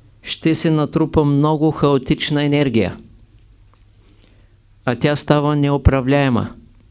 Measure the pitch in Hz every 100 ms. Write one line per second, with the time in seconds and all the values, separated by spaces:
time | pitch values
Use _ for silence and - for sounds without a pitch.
0 | - _ - - 160 156 170 156 147 -
1 | 156 160 147 143 151 156 156 143 143 139
2 | 131 151 - 147 147 143 139 113 90 -
3 | - - - - _ - - _ _ _
4 | _ - _ _ - _ _ - - 117
5 | 147 147 - 147 147 147 143 143 135 135
6 | 127 143 135 117 - - - - -